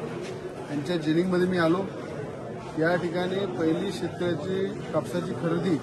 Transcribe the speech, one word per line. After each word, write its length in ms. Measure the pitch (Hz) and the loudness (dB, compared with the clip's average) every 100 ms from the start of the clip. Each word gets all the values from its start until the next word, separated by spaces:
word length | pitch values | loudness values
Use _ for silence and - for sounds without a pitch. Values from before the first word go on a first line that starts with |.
| - - - - - - - | -6 -6 -6 -8 -8 -8 -6
यांच्या 260 | 147 143 175 | -4 0 0
जिनिंगमध्ये 500 | 156 160 185 180 180 | 2 4 4 4 4
मी 100 | 180 | 4
आलो. 200 | 160 180 190 - - - - - - - - - | 4 4 0 -6 -8 -8 -8 -8 -8 -8 -6 0
या 160 | 160 175 | 4 4
ठिकाणी 500 | 170 175 180 190 196 | 2 0 0 0 -2
पहिली 460 | 180 160 170 196 | 0 2 2 0
शेतकऱ्याची 720 | - 170 - 175 156 185 190 196 - - | -2 -4 -2 0 0 0 0 -2 -4 -2
कापसाची 400 | 156 - 175 180 | -2 0 -2 -2
खरेदी 440 | 175 165 170 180 143 | -2 0 2 2 0